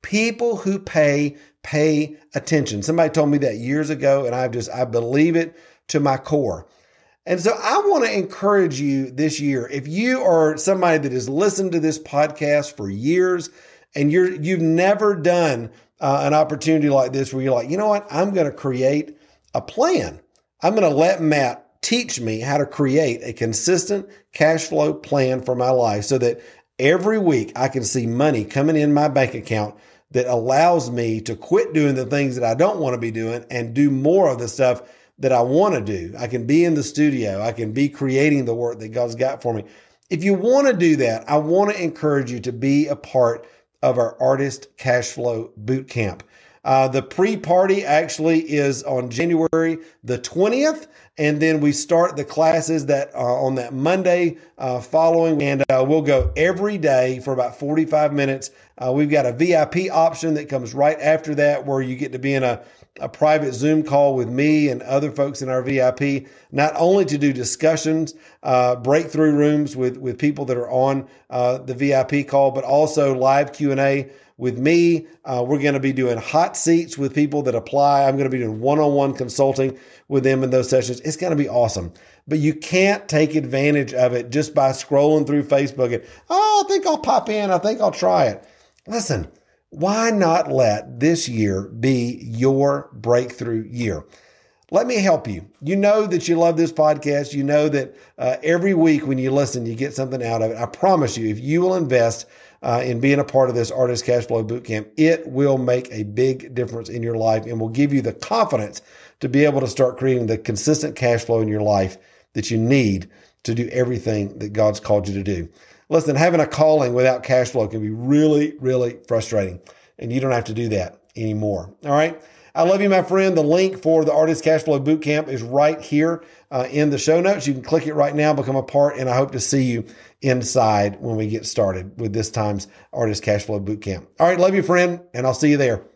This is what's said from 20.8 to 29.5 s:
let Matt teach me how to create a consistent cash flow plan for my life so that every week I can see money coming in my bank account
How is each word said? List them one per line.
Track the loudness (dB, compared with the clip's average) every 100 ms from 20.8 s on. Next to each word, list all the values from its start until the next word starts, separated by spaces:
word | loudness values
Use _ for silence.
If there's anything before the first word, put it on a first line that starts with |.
| 2
let | 4 2 2
Matt | 2 2 0 -4 _ _
teach | -2 -2 -2 -6
me | -6 -6
how | -2 -2
to |
create | -2 -2 2 2 0 -2
a | -8
consistent | -6 -4 -2 0 0 0 -6 -6 -20 _
cash | 0 2 2
flow | -2 -2 -2
plan | -4 -4 0 0 -2
for | -4
my | -2 0
life | 2 0 -2
so | -2 0
that | 0 -2 -12 -20 _ -2
every | 0 2 0 0
week | 2 0 -2
I | -4 -4
can | -4
see | -4 -4 -2
money | 0 0 0
coming | -4 -2 0
in | 2 2
my | 2 2
bank | 2 0
account | -4 -6